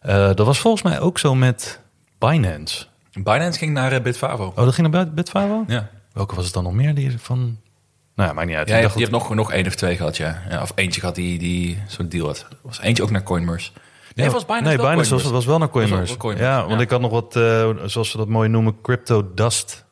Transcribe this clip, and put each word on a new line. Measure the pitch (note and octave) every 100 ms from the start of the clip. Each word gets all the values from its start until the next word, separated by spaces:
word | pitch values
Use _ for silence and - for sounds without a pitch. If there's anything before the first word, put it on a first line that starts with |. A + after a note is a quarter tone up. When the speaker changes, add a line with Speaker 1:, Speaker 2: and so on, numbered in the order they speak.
Speaker 1:
Eh, | - G2 G2
dat | F#2+
was | G#2+ C#3
volgens | A3+ G#3+
mij | F3+ -
ook | F3 -
zo | D3+
met | C3 B2+ B2 - - _ _ _ _
Binance. | A#2 D#3+ G2 D2+ D#2+ - - _ _
Speaker 2:
Binance | - F#2+ A#2+ E3+ E3+
ging | D#3
naar, | C#3+ C3
eh, | C3
Bitfavo. | A#2+ A#2+ C3+ A#2+ F#2
Speaker 1:
Oh, | -
dat | A#2+
ging | B2+ E3
naar | E3+
Bit-, | F3
Bitfavo? | D#3 F3 G3 G3+ A3 G#3+
Speaker 2:
Ja. | A#2 G#2 - _
Speaker 1:
Welke | G#2 G2+
was | F2+
het | F2+
dan | F#2+
nog | F2+
meer | G2+ C#3+
die | C#3+ C3+ A#2+
van, | - B2 B2 A2+ _ _ _ _ _
nou | - F#2
ja, |
maakt | D2 E2+
niet | D#2
uit. | D#2
Speaker 2:
Ja, |
Speaker 1:
Ik | A2+
Speaker 2:
je | A2+
Speaker 1:
dacht |
Speaker 2:
hebt, | G#2+
je | A2+
Speaker 1:
dat | A#2
Speaker 2:
hebt | - A2
nog, | G#2+
nog | -
één | F#2
of |
twee | - F#2
gehad, | F2 D#2 -
ja. | D#2+ D#2+ F#2
Ja, | F2
of | -
eentje | - F#2 -
gehad | F2+
die, | F2 F2 F2
die | F2 F2+ F2 F2+ G2+
zo'n | - F2
deal | E2+
had. | D2+ D2 - -
Was | B2+ -
eentje | G#2 A#2
ook | G#2
naar | G2+
Coinmerce? | G2 F2+ E2+ E2+ - - _ _ -
Nee, | -
Speaker 1:
Ja. | C#3
Speaker 2:
was | A3+
Binance | D#3+ A3+ D#3
Speaker 1:
Nee, | C#3
Speaker 2:
wel | C3+
Speaker 1:
Binance | E3 B2+
was, | B2+
Speaker 2:
Coinmerce? | C3+
Speaker 1:
was | B2
wel | A#2+ E3
naar | D3+
Speaker 2:
Was | B2+
wel | G#2+
Speaker 1:
Coinmerce. | F#2+ F2+ A#2+
Speaker 2:
Coinmerce, | A2+ G2+ B2
Speaker 1:
Ja, | C3+
want | F2
Speaker 2:
ja. | A2
Speaker 1:
ik | A#2+
had | B2
nog | A#2+
wat, | A#2 -
eh, | A#2+ A2+ A2+ A2+ A2
zoals | G2+ A#2 A2
ze | A2
dat | G#2+
mooi | A2+ A2
noemen, | A2+ A2 G#2+
crypto | - B2 - A2+ G2
dust. | F#2 A2+ - - - _